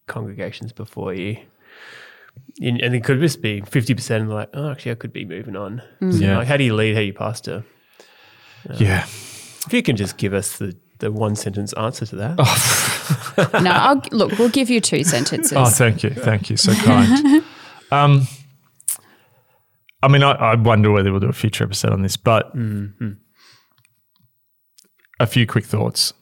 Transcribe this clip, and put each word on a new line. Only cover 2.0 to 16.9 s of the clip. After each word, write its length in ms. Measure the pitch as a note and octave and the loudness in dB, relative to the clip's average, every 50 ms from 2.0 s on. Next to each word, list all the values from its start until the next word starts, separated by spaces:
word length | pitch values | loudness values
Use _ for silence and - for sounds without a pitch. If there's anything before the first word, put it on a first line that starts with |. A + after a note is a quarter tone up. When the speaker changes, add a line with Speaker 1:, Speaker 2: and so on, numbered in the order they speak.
| - - - - - - - - - - - - | -20 -20 -20 -20 -20 -20 -20 -20 -20 -20 -12 -8
Speaker 1:
And, 220 | - B2 A#2+ A#2 | -4 -4 -2 -2
and 140 | - B2 B2+ | -2 -2 -2
it 80 | A#2+ A2+ | -2 0
could 160 | - C3+ B2+ | 0 0 2
just 220 | E3+ D3+ - - | 0 0 -2 -2
be 200 | - G#2+ G#2 G2+ | -6 -6 -6 -6
fifty 320 | G2+ - - C#3 A#2 - A#2+ | -6 -4 -2 0 0 0 -2
percent 340 | B2 - - A#2 A2 A2 G#2+ | -2 -2 -4 -4 -2 -4 -4
like, 200 | G#2+ G#2 G#2 - - | -6 -8 -8 -10 -10
"Oh, 160 | C#3+ D3 D3+ | -8 -8 -8
actually, 200 | C3+ - - A#2+ | -8 -8 -8 -10
I 40 | A2+ | -8
could 180 | A2+ - A#2 - | -8 -10 -12 -12
be 120 | - G#2 | -12 -12
moving 300 | F2+ E2 - - A2+ F#2+ | -12 -12 -12 -12 -12 -12
on." 260 | F#2+ G2+ F#2+ A2+ B2 - - _ - | -10 -10 -10 -10 -12 -14 -14 _ -6
Speaker 2:
Mm. 120 | F#3+ F#3 F3+ | -2 0 2
Speaker 1:
So, 60 | E3 | 2
Speaker 3:
Yeah. 180 | - G2 G2 A#2 | 2 2 2 2
Speaker 1:
like, 80 | A#2+ | 0
how 100 | B2+ C#3+ | 0 2
do 60 | C#3 C3+ | 2 2
you 100 | A#2 G#2+ | 2 2
lead? 180 | G#2+ A2 A2 G#2 | 2 2 2 2
How 60 | A2 | 0
do 40 | G#2 | -2
you 60 | G2 F#2 | -2 -4
pastor? 520 | - G2+ G#2+ A2 - - - E2+ G#2 - _ _ _ _ _ _ - - _ _ _ _ _ _ _ _ - - - - - | -6 -6 -6 -8 -8 -10 -10 -10 -10 -12 _ _ _ _ _ _ -20 -20 _ _ _ _ _ _ _ _ -20 -20 -20 -18 -6
Uh, 60 | - - | -2 0
Speaker 3:
Yeah. 240 | A#2 F#2+ F#2+ F#2 - | 2 2 2 0 -4
Speaker 1:
if 680 | - - - - - - - - - - - - - A#3+ | -6 -12 -16 -18 -18 -20 -20 -20 -18 -16 -16 -8 -4 -2
you 80 | B3 - | -2 0
can 120 | - A#2+ | 0 -2
just 220 | G2 G2+ F#2+ - | -2 -2 -6 -6
give 160 | - G#2+ F#2+ G2+ | -4 -4 -2 -2
us 240 | F#2+ F2+ - - | -2 -4 -6 -8
the, 180 | - G2+ F#2+ F2+ - _ _ _ - | -8 -8 -10 -10 -12 _ _ _ -8
the 120 | - G#2+ | -8 -6
one 240 | G#2+ G#2+ A2 G#2+ G#2+ | -4 -2 -2 -2 -2
sentence 380 | G#2+ - G#2+ G2 G2+ G#2 G#2 - | -4 -6 -6 -6 -6 -6 -6 -6
answer 320 | - A2 A#2+ B2 - A2+ | -6 -6 -6 -6 -8 -10
to 80 | - - | -10 -8
that. 200 | F#2+ G#2 C3+ F3 F3+ | -8 -6 -4 0 0
Speaker 3:
Oh. 340 | C3+ A2 - - - - - | 2 2 2 0 0 0 0
<laughs> 0 | - - - - - - - C#3+ - - - - G3+ F3 - - G3+ | 0 -2 -2 -4 -6 -4 -4 -4 -4 -6 -4 -2 0 0 2 2 2
Speaker 2:
No, 80 | F3+ F3+ | 2 4
I'll, 300 | F3 - - C4 C#4+ C4+ - - | 4 4 4 4 2 2 0 -2
look, 260 | - A3 F#3+ - G#3 | 0 0 0 0 2
we'll 120 | G#3+ A#3 A#3+ | 2 2 2
give 200 | - C#4 B3+ A#3 | 2 2 2 2
you 120 | B3 A3+ | 0 0
two 220 | - - E3 C#3 - | 0 0 -2 -2 -2
sentences. 480 | F3 C3 A#2+ C#3 - - - - - D3 | 0 -2 -2 -2 -2 -4 -2 -2 0 2
Speaker 3:
Oh, 100 | C#3 B2+ | 4 4
thank 380 | A#2 G#2+ - B2+ A2+ G#2 - - | 4 4 4 4 2 2 0 -2
you. 60 | G#2+ | -4
Thank 400 | G#2 B2 B2 A#2+ A2 G2+ - - | -2 -2 0 0 0 0 -2 -2
you. 80 | G#2+ | -2
So 160 | - - - G#3 | 0 2 2 2
kind. 680 | G#3 G#3 A#3+ | 4 4 6